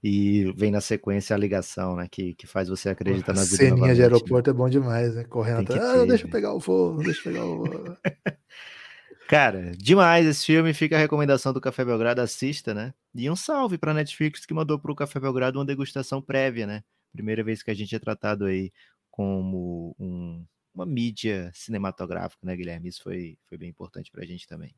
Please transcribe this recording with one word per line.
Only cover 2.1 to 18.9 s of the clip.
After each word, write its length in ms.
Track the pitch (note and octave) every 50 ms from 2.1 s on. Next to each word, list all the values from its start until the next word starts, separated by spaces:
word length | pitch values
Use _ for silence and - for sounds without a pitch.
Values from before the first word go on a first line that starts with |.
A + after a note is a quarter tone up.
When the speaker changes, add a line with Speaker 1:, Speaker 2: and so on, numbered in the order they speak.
Speaker 1:
Que, 240 | - - F#2+ F2+ F2
que 140 | _ - G2
faz 200 | - F#2+ F#2+ F2+
você 220 | F#2+ F#2 - G2
acreditar 440 | F#2+ - - F#2+ G2 F#2+ F#2 - G2
Speaker 2:
Porra, 100 | F#2+ G2
Speaker 1:
na 0 |
vida 120 | F2+ F#2 G2
Speaker 2:
ceninha 120 | C3+ C3
de 80 | B2 B2
Speaker 1:
novamente, 220 | B2 B2+ B2+ A#2+
né? 40 | B2
Speaker 2:
aeroporto 460 | A#2+ A#2+ A#2 A2+ - B2+ B2 A#2+ C3+
é 40 | C3+
bom 140 | B2 B2 B2+
demais, 460 | B2+ C#3 C3+ B2 A#2 A#2 A#2+ A#2+ A2+
né? 100 | A2+ A#2
Correndo 320 | - - A#2+ A2 A2 A#2+ A2+
Speaker 1:
Tem 80 | G#2+ -
que 60 | A#2+
Speaker 2:
atrás, 180 | C#3 A3+ B3
"Ah, 60 | B3+ B3+
não 40 | B3
Speaker 1:
ter, 40 | A#3
Speaker 2:
deixa 140 | B3 A3 -
eu 40 | -
Speaker 1:
né? 40 |
Speaker 2:
pegar 220 | - A#3 G3+ G#3 G3+
o 60 | -
voo, 340 | - - F#3 F#3 F#3 E3+ E3
não 80 | D#3 D3+
deixa 160 | F3+ D#3+ -
eu 140 | - F3+ F3
pegar 120 | F3 -
o 120 | - - E3+
voo." 400 | E3+ E3 - - F#3 F3+ F3+ - _
Speaker 1:
<laughs> 380 | F#3 - _ _ G#3 - _ _ _ - - - - - - - - - - - _ - _ - -
Cara, 420 | - D3+ C#3 A#2+ G2 F#2+ F2+ F2 F2 F2
demais 480 | G2 G#2+ E3+ G3 F#3+ E3+ E3+ E3+ E3+
esse 200 | D#3 D3+ - -
filme. 280 | - D#3 D#3+ E3 E3 D#3
Fica 240 | D3+ D#3+ D3+ D#3+ D#3
a 20 |
recomendação 540 | D#3 D3+ - D3 D3 C#3 C#3 C3 - C#3 C3
do 80 | C3
Café 240 | - C3 B2 - C3
Belgrado, 340 | B2 A#2+ A2 A2+ A#2 A#2+ A#2+
assista, 540 | A#2+ A2 - - - C3+ D3 C#3+ - - G#2+
né? 200 | G#2 G#2+ B2 C3+ _ _ _ _
E 140 | - A#2 C#3
um 60 | E3
salve 420 | F#3 - - D#4 C#4+ C4+ A3+ F#3 E3
pra 160 | - D3+ D#3
Netflix 520 | D3+ D3+ C#3+ - - D#3 D#3 D3+ - -
que 80 | _ D#3+
mandou 240 | D#3+ D#3 D3 D3+ D3
pro 160 | D3 D3 D3
Café 240 | D3 D3 C#3+ - C#3+
Belgrado 380 | C3 C3+ C3 B2+ B2+ B2+ C3 C3+
uma 80 | C#3
degustação 560 | C#3 C#3+ C3+ C#3 C3 - C#3 C3 - - C3+
prévia, 460 | C3+ _ C#3 C3+ C3+ C3+ A#2+ A#2 A2 G2+
né? 160 | G#2 G#2+ G#2 _ _ _ _ _ _
Primeira 300 | - G#2+ G#2+ A2 A2 A2
vez 200 | A2 A2 G#2+ -
que 80 | -
a 20 | A2
gente 220 | F#2+ G#2+ G2 A2+
é 40 | A2+
tratado 460 | - - G#2 - - G#2+ G#2+ G#2 G2+
aí 260 | G2 F#2+ F#2+ F#2+ F#2 _ _ _ _